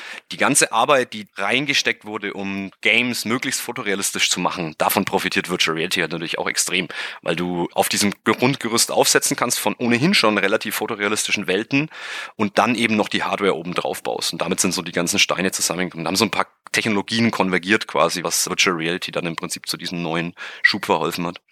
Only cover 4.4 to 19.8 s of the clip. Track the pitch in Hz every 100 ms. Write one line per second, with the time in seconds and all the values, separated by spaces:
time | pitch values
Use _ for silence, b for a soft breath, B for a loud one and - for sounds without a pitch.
4.4 | 87 - 82 78 95 104 95 95 92 -
5.4 | 87 90 - 80 85 92 80 82 80 -
6.4 | 90 - - 90 92 B B B - 85
7.4 | 90 87 85 - 95 104 101 - - 110
8.4 | 123 143 - 113 - - 131 143 - 139
9.4 | 123 - - 98 123 120 156 202 110 104
10.4 | 95 104 110 - 107 107 104 107 - -
11.4 | 92 95 113 139 156 B B B B -
12.4 | 104 101 107 117 117 107 101 101 80 98
13.4 | 98 82 85 87 - - - - - 85
14.4 | 82 92 98 87 87 82 87 98 - 76
15.4 | 92 - - 85 90 80 80 95 107 95
16.4 | 95 _ - - 113 101 98 113 117 -
17.4 | 98 90 87 107 - - 82 87 85 -
18.4 | - 90 - 85 80 90 - 85 85 80
19.4 | 85 - - 82